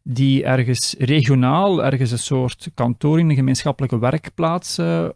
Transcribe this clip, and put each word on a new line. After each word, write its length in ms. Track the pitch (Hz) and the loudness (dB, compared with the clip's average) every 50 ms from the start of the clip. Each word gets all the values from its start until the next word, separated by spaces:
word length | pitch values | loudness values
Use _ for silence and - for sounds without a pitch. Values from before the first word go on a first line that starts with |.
| - | -10
die 420 | - 123 120 135 135 135 135 - | -8 -2 0 2 2 2 2 2
ergens 500 | 127 131 131 120 123 127 120 - - - - | 0 0 0 2 0 0 -2 -2 -6 -4 -4
regionaal, 840 | 139 120 147 160 127 127 139 127 127 127 143 170 196 202 185 156 - | -2 0 2 2 2 4 4 2 4 2 2 2 2 2 0 0 0
ergens 260 | 135 135 127 131 110 | 0 0 0 -2 -2
een 80 | 123 117 | -2 -4
soort 520 | - - 139 131 127 123 - - - 165 - | -4 -2 -2 -2 -2 -2 -4 -8 -14 -14 -6
kantoor 440 | - 120 120 123 - - 147 156 160 | -4 -2 -2 -2 0 0 2 2 4
in 100 | 170 160 | 4 2
een 60 | 147 | 2
gemeenschappelijke 600 | 131 131 131 131 - - 156 135 - 139 123 - 113 | 2 2 2 0 0 -2 -4 -4 -2 -4 -2 -2 0
werkplaats, 800 | 113 123 147 156 - - - - 160 160 170 175 - - - - | 0 0 -2 -2 -6 -8 -6 -4 -2 -2 -2 -4 -6 -6 -6 -4
eh, 260 | 170 165 170 170 170 160 - | -2 -2 0 -2 -2 -4 -6